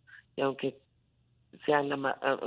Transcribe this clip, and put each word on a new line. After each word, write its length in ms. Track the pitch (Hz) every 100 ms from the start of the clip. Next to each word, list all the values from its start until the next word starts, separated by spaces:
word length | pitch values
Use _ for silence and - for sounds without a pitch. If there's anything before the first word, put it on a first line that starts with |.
| _ - - -
y 40 |
aunque 360 | 135 131 139 - _ _ _ _ _ _ _ - -
sean 240 | 147 143
la 80 | 143
ma-, 200 | 135 -
ah, 160 | 135 135